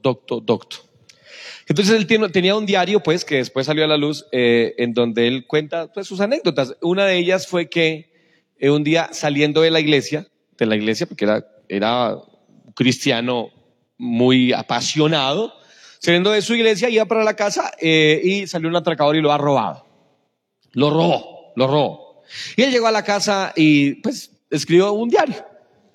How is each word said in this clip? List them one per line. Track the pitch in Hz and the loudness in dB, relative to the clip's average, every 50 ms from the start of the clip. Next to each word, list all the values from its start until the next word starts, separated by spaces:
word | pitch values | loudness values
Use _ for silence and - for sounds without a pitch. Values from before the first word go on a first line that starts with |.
docto, | - 135 123 - _ - 123 117 | -2 -2 -2 -4 _ -8 -8 -4
docto. | 110 110 117 101 - - - - - _ _ _ _ _ _ _ _ - - - - - - - - | -2 -2 -2 -2 -4 -8 -20 -20 -20 _ _ _ _ _ _ _ _ -20 -20 -20 -20 -20 -20 -8 -6
Entonces | - 151 165 208 196 226 | -2 0 2 2 4 2
él | 220 202 | 2 2
tiene, | 156 226 214 214 190 | 2 2 2 0 0
tenía | 165 185 175 185 202 | 0 0 2 2 0
un | 220 214 | 0 -2
diario, | 196 196 190 180 175 208 202 - | 0 0 0 2 2 0 0 0
pues, | 160 160 175 - | 0 -2 -2 -2
que | - 151 | -2 -2
después | 131 123 - - 135 131 | -2 -2 -2 -4 -4 -2
salió | 139 151 156 156 | -2 -2 0 0
a | |
la | 151 156 | 0 0
luz, | 147 147 147 151 139 - - | 0 0 -2 -4 -6 -8 -4
eh, | - 127 123 120 117 117 117 - - - | -2 0 2 4 4 2 2 0 -2 -4
en | 120 120 113 | -4 -2 0
donde | 123 120 117 107 117 117 | 0 -2 0 0 0 0
él | 120 127 131 123 | 0 0 -4 -4
cuenta, | - - 151 156 147 170 170 160 - - | -4 -4 -4 -2 -4 -6 -8 -8 -8 -10
pues, | 202 196 | -12 -12
sus | - 196 185 | -8 -4 -4
anécdotas. | 202 208 277 320 - 180 143 139 135 123 - - | -2 -2 -2 -2 -2 -2 -2 -2 -2 -4 -6 -4
Una | - 170 180 196 196 | -4 -2 0 0 0
de | 196 185 180 | 0 0 0
ellas | 175 175 185 190 185 | 0 0 -2 -2 -2
fue | - 185 175 170 170 | -4 -4 -4 -4 -2
que, | - 175 165 160 160 156 160 _ _ _ _ _ _ _ _ _ _ _ | -2 0 0 0 -2 -4 -12 _ _ _ _ _ _ _ _ _ _ _
eh, | 135 139 | 0 2
un | 147 151 147 | 2 2 2
día | 147 160 165 160 - | 2 0 0 0 -4
saliendo | - - - 151 143 139 151 151 143 156 | -6 -6 -4 -2 0 0 0 2 2 4
de | 160 165 | 4 4
la | 165 160 | 4 2
iglesia, | 151 151 151 135 - - 147 151 - - _ _ _ _ _ | 2 2 2 0 0 -2 -6 -8 -8 -10 _ _ _ _ _
de | - 120 | -4 -2
la | 110 110 | 0 0
iglesia, | 107 107 110 110 107 170 | 0 0 -2 -2 -2 -4
porque | - - - 104 | -8 -6 -4 -2
era, | 104 107 110 - - _ _ _ - | 0 0 -2 -4 -8 _ _ _ -8
era | 95 101 107 110 120 123 120 107 98 | -4 -2 -2 0 0 0 -2 -2 -4
un | - - _ _ _ _ _ _ _ _ - - | -6 -12 _ _ _ _ _ _ _ _ -10 -4
cristiano | - 120 131 123 - - 139 120 117 120 127 123 120 110 - _ _ _ _ _ _ _ _ _ - | 0 0 0 0 0 0 -2 0 0 -2 -4 -4 -6 -6 -8 _ _ _ _ _ _ _ _ _ -10
muy | 123 123 117 113 123 127 131 127 127 123 | -6 -4 0 2 4 4 4 4 4 2
apasionado, | 120 110 110 - 123 120 127 - - 151 151 156 160 151 131 135 147 190 226 233 - - _ _ _ - - - - _ | 0 -2 -2 -4 -4 -4 -4 -4 -2 0 0 2 0 0 -2 -2 -2 -4 -4 -6 -10 -16 _ _ _ -20 -20 -20 -20 _
saliendo | - 175 170 175 185 202 | 0 0 2 2 2 2
de | 214 214 | 0 0
su | 190 - 233 | 0 0 0
iglesia, | 233 226 220 214 170 226 247 | 2 2 2 2 0 0 0
iba | 226 220 220 | 0 0 0
para | 185 226 220 220 | 0 0 0 0
la | 214 214 | 0 0
casa, | 214 202 202 - - - - - - | -2 -2 -2 -2 -2 -4 -4 -6 -4
eh, | - 160 160 156 156 151 151 151 - | 0 2 2 4 4 4 4 2 2
y | 185 196 202 196 | 0 0 -2 -4
salió | 175 - 170 160 | -6 -6 -6 -4
un | 165 170 | -2 -2
atracador | 175 165 175 160 147 147 147 156 | -2 -2 -2 0 0 2 2 2
y | 160 | 2
lo | 151 147 | 2 2
ha | 147 | 2
robado. | 147 143 147 139 127 107 90 76 - - _ _ _ _ _ _ _ _ _ _ _ _ _ _ _ _ _ | 2 0 0 0 0 0 -4 -6 -12 -18 _ _ _ _ _ _ _ _ _ _ _ _ _ _ _ _ _
Lo | - 120 139 147 | -2 0 0 2
robó, | 147 160 165 175 147 117 - - - - - - - | 2 2 2 2 0 -2 -4 -8 -20 -20 -20 -8 -4
lo | 120 131 | -2 0
robó. | 131 143 151 135 95 82 - - - - _ _ - - - - - - | 0 2 0 0 -2 -4 -10 -16 -20 -20 _ _ -20 -16 -16 -16 -6 -2
Y | - 254 | 0 2
él | 277 | 2
llegó | 254 240 226 | 2 2 2
a | 226 | 0
la | 220 208 202 | 0 0 0
casa | 208 202 202 - 208 202 196 190 - - | -2 -2 -2 0 -2 -2 -2 -4 -2 0
y, | 165 156 156 151 143 143 139 - - | 2 4 4 4 4 2 0 -2 -4
pues, | - 226 269 - - - _ _ _ - | -6 -6 -6 -8 -12 -20 _ _ _ -6
escribió | - 151 - - 165 175 196 202 208 | -6 -4 0 2 4 4 4 4 0
un | 214 233 240 | -2 0 0
diario. | 233 403 320 277 190 - - - - _ _ _ _ _ _ _ | 2 2 2 0 -4 -8 -12 -20 -20 _ _ _ _ _ _ _